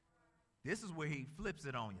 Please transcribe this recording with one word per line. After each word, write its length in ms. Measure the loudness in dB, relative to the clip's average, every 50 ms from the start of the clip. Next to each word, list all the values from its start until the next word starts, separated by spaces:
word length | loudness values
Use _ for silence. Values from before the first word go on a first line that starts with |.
| _ _ _ -20 -20 -20 -20 _ _ _ _ _ 0
This 200 | 0 0 2 0
is 80 | -2 -2
where 160 | 0 2 2
he 160 | 2 2 0 -4 -4
flips 280 | -2 -2 -2 -2 0 -2
it 100 | 0 2
on 200 | 2 2 0 -2 -4